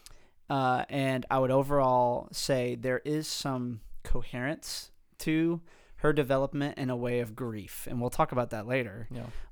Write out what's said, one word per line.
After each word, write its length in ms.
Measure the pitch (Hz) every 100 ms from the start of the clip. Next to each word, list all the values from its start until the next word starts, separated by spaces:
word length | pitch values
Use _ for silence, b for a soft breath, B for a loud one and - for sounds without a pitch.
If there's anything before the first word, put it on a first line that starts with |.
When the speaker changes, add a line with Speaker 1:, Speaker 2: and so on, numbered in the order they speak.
| b b b b -
Speaker 1:
Uh, 360 | 139 131 127 -
and 360 | 143 135 131 120
I 80 | 135
would 140 | 131
overall 760 | 131 139 143 131 127 123 123 -
say 420 | - - 135 123
there 240 | 120 127 127
is 240 | - 151 156
some 520 | - 143 131 123 117 - -
coherence 880 | - - 117 123 127 156 - - - - _ -
to 420 | - 156 165 170 - b b b
her 160 | 151
development 640 | 147 127 135 139 147 143 -
in 140 | 131
a 60 | 123
way 240 | 120 123
of 160 | 117 110
grief, 500 | 123 110 90 - -
and 120 | 120
we'll 100 | 120
talk 220 | - 156
about 180 | 127 120
that 160 | 110 107
later. 400 | 131 117 98 117
Speaker 2:
Yeah. 160 | 131 - B B